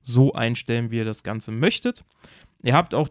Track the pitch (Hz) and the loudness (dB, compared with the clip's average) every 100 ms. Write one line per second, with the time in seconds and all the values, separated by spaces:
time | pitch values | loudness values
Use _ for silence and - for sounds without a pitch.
0 | - 123 135 - 117 120 - 117 117 113 | -2 4 4 4 -2 -4 -2 -2 -2 -2
1 | 110 107 - 110 - 110 165 - 247 - | -4 -6 -8 -10 -8 0 0 0 -4 -6
2 | _ _ - - - _ 120 139 - 117 | _ _ -20 -20 -20 _ 2 2 2 0
3 | 151 | -2